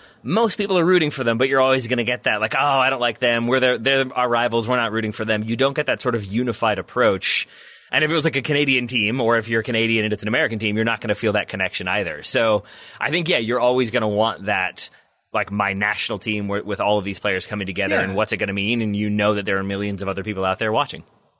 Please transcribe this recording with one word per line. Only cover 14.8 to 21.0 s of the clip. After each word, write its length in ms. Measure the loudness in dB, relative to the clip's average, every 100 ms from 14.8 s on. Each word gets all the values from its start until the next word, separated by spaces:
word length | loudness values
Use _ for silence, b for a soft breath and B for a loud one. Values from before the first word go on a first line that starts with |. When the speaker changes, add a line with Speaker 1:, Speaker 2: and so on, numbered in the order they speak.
| -12 b b b _
Speaker 1:
like, 200 | -4 -2
my 200 | -2 -2
national 460 | 0 -2 -2 -4 -4
team 280 | -4 -4 -2
w-, 160 | -4
with 160 | -4 -2
all 180 | 0 0
of 60 |
these 160 | 0 -4
players 260 | -4 -2 -4
coming 180 | -6 -6
together 280 | -4 -2 0
Speaker 2:
Yeah. 60 |
Speaker 1:
and 140 | 0 -2
what's 160 | -2
it 60 | -2
gonna 140 | -4
mean? 260 | -2 -2 -2
And 140 | -2 -2
you 120 | -2
know 260 | 2 2
that 100 | 2 0
there 120 | -2
are 40 |
millions 400 | -2 -4 -4 -4
of 60 | -6
other 160 | -6
people 200 | -6 -4
out 140 | -2 0
there 140 | 0
watching. 320 | 0 -2 -8